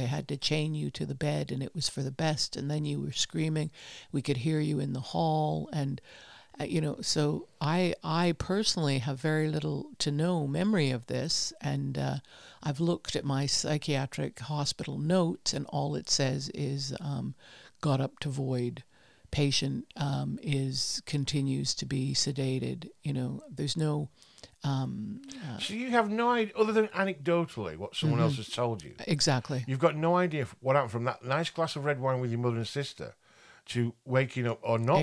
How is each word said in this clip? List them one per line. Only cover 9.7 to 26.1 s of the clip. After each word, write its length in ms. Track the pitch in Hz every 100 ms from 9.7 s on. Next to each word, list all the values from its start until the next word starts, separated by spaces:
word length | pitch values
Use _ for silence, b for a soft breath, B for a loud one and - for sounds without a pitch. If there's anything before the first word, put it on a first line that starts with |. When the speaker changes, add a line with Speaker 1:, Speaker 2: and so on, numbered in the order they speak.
| 143 302 269
Speaker 1:
to 120 | 156
no 360 | 143 170 175 143
memory 420 | 147 202 208 139
of 160 | 127 123
this. 440 | 127 151 - - -
And, 380 | 143 139 139 135
uh, 180 | 139 139 B B B B
I've 200 | 151 135
looked 340 | 170 175 -
at 100 | -
my 220 | 139 135 139
psychiatric 920 | - 139 151 - 139 139 - 143 -
hospital 580 | 120 151 143 - 151 139
notes, 560 | 151 185 170 180 -
and 100 | - 139
all 280 | 147 147
it 160 | 147 -
says 400 | - 135 139 139
is, 380 | - 143 139 135 -
um, 360 | 151 135 131 - B B B B
"Got 200 | 151 135
up 180 | 135 -
to 100 | 147
void. 540 | 135 135 127 123 - - b b b b
Patient, 560 | - 143 135 139 135 294 -
um, 440 | 143 139 143 143
is, 580 | - 139 135 131 - - -
continues 680 | 147 135 147 139 135 139 -
to 100 | 135
be 280 | 135 131
sedated." 760 | 135 - 139 135 131 127 127 - -
You 80 | 151
know, 300 | 139 127 135 302
there's 280 | 151 143 165
no, 320 | 156 147 143 B B B B B
um, 580 | 139 135 127 127 104 160 277 269 165
uh, 100 | 117
Speaker 2:
So 120 | -
you 160 | 214 254
have 200 | 240 208